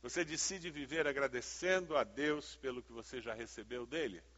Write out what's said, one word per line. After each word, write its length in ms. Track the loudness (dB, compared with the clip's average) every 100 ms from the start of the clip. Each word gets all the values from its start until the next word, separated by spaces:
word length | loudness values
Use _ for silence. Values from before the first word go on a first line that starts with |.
Você 240 | -2 0 0
decide 460 | 0 0 0 -6
viver 360 | -6 -2 2 4
agradecendo 880 | 4 2 2 -4 0 4 4 4 4
a 80 |
Deus 520 | 4 2 2 2 -2 -6
pelo 260 | -4 -4
que 100 | -8
você 300 | -12 -8 -8
já 120 | -6
recebeu 520 | -6 -6 -8 -8 -6 -4
dele? 380 | -2 -2 -4 -14